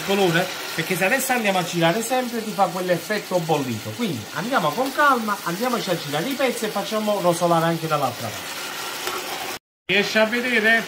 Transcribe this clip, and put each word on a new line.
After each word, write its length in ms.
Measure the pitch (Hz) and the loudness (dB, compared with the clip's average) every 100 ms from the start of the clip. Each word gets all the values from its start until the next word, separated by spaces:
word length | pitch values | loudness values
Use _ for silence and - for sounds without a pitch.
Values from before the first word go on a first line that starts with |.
colore? 420 | - 202 190 165 185 - - | 0 2 4 4 0 -4 -8
Perché 220 | - 160 180 | -4 -2 0
se 100 | 190 | 2
adesso 260 | 262 - | 2 2
andiamo 240 | 247 214 190 | 0 2 0
a 80 | |
girare 380 | 175 175 165 190 | 0 2 2 2
sempre 420 | 226 254 254 233 | 0 0 0 -4
ti 60 | 214 | -4
fa 160 | 180 190 | 0 0
quell'effetto 720 | 180 180 170 - 208 196 180 | 0 0 0 0 -4 0 -2
bollito, 500 | 165 151 131 110 110 107 | 2 0 0 -4 -6 -4
quindi 260 | 233 131 104 | -4 -4 -6
andiamo 340 | 147 208 262 165 | -6 0 0 0
con 240 | 147 277 | 0 -2
calma, 420 | - 294 254 214 202 | 4 4 4 0 -4
andiamoci 440 | - 175 247 233 170 | -4 -2 -2 -2 0
a 80 | - | -2
girare 320 | 143 143 208 | -2 -2 -2
i 60 | |
pezzi 320 | 277 269 - 214 | 0 0 0 -2
e 20 | |
facciamo 520 | 208 196 214 214 208 | -4 -2 -2 0 2
rosolare 420 | 175 170 175 170 | 2 2 4 4
anche 220 | 165 165 156 | 2 0 0
dall'altra 420 | 151 131 117 113 | 0 0 -2 -8
parte. 340 | - - - - - - - - - - - - - _ _ - | -8 -8 -8 -10 -8 -8 -8 -6 -6 -6 -8 -8 -10 _ _ 0
Riesci 320 | 190 196 220 | 0 2 4
a 80 | 214 | 4
vedere, 560 | 240 247 233 220 226 | 2 0 2 4 4